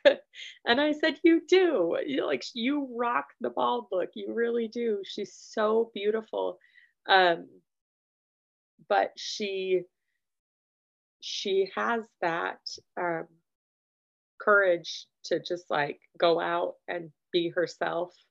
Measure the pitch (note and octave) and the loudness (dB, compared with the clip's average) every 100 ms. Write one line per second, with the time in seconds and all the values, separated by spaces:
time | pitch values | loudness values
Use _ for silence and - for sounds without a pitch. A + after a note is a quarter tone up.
0 | - - - - - - A3+ B3 D4+ D4 | 2 2 -4 -20 -20 -8 0 2 2 0
1 | D#4+ D4 E4 E4 - F#4 F4 B3+ E3+ - | -2 2 4 4 4 4 4 2 0 0
2 | D4 C#4 - A3+ - A#3 A#3+ D4 C4 A#3 | -2 -2 -2 -4 -4 -4 -2 -2 -4 -4
3 | A#3+ A#3+ - _ A#3+ - A#3+ A#3+ - F#3 | -2 -2 -6 _ -6 -2 0 0 -2 -4
4 | - G#3+ G3+ A3 A#3 A#3 A3+ A#3+ A#3 G3+ | -4 -6 -6 -2 -2 -2 -4 -4 -2 -2
5 | F#3 - G3 - - A3+ G#3+ A3 A3+ G3+ | -6 -10 -10 -12 -10 -2 2 2 0 -2
6 | G3+ A3 G#3+ G3+ F#3 F3+ _ _ _ _ | -2 -2 -4 -4 -4 -6 _ _ _ _
7 | - F#3+ F3+ E3+ - F#3 _ _ _ _ | 2 6 6 2 -4 -20 _ _ _ _
8 | _ _ _ _ _ _ _ _ D#3+ G3 | _ _ _ _ _ _ _ _ 0 2
9 | - - - - G3+ F#3+ F#3+ F3+ F3 _ | 2 -4 -10 -6 -4 -4 0 0 0 _
10 | _ _ _ _ _ _ _ _ _ _ | _ _ _ _ _ _ _ _ _ _
11 | _ _ - - G#3 F#3+ F#3+ G#3 A3 A#3 | _ _ -12 -8 -2 0 0 -2 -2 -2
12 | G#3+ _ F3 E3+ - - - - - - | -4 _ -4 -2 -4 -8 -14 -16 -14 -6
13 | F3 E3 E3+ _ _ _ _ _ _ _ | -4 -4 -8 _ _ _ _ _ _ _
14 | _ _ _ - G#3+ G3+ F#3+ E3+ E3 - | _ _ _ -4 2 4 4 2 -2 -14
15 | - _ - E3 - F3 - D3+ - - | -16 _ -4 -4 -4 -10 -4 -4 -4 -6
16 | _ - E3+ E3 F3 E3+ F3+ - - F3 | _ 0 2 2 0 -2 -4 -8 -10 -10
17 | D#3+ - _ F3+ E3 F3+ D#3+ - E3+ E3 | -10 -18 _ -2 0 0 -2 -2 -4 -4
18 | F3+ - _ | -6 -10 _